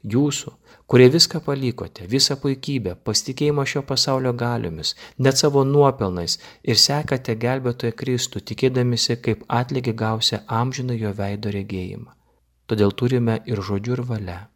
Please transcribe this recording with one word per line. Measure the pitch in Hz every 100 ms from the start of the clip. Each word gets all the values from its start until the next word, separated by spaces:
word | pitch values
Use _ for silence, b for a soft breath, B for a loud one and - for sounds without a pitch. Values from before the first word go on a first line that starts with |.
Jūsų, | 107 113 147 - - - b b -
kurie | 123 127
viską | 165 - 160
palikote, | - 139 131 - 90 -
visą | 90 131 - 139
puikybę, | 143 131 - 135 95 87 -
pasitikėjimą | 107 - 127 147 147
šio | 139 147 135
pasaulio | 131 - 131 131 120
galiomis, | 120 117 95 80 78 B B -
net | 131 135
savo | 151 139
nuopelnais | 135 143 143 131 98 90 85 - B B
ir | - 110
sekate | - 143 151 131 127 110
gelbėtoją | 117 131 127 120 117 -
Kristų, | - 123 - 101
tikėdamisi, | - 110 131 127 120 120 - 120
kaip | - 110 -
atlygį | 120 123 135 120 110
gausia | 110 110 - 107
amžiną | - 113 127 131 127 117
jo | 107 101
veido | 101 101 104 101
regėjimą. | 98 95 92 101 117 _ _ _ _ _ -
Todėl | 107 101
turime | - 120 127 113 113 -
ir | 104
žodžiu, | 98 101 113 127
ir |
valia | 123 110 92 87 107